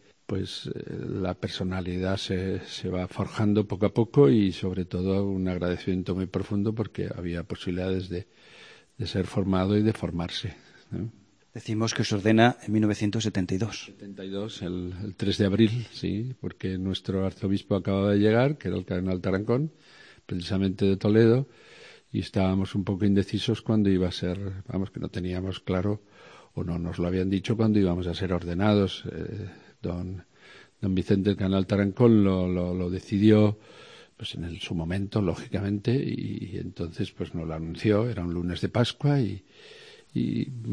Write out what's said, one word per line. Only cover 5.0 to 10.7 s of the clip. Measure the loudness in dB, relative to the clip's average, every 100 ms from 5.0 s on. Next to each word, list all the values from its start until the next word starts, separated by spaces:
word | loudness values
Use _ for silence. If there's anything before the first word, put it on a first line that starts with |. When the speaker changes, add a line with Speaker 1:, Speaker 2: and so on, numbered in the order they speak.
| 0 0 0
Speaker 1:
un | -2 -2
agradecimiento | 0 -2 -2 -2 -2 -2 -4
muy | -2
profundo | -4 -2 -2 -2
porque | -2 -4 -6 -8
había | -6 -6 -6
posibilidades | -6 -8 -6 -4 -2 -2 -4
de, | -8 -10 _ -20 -20 -20 -20 _ -10
de | -4
ser | -2 -2
formado | 0 2 2 4 4
y |
de | 2
formarse, | 0 -2 -4 -6 -6 -10 -12 -20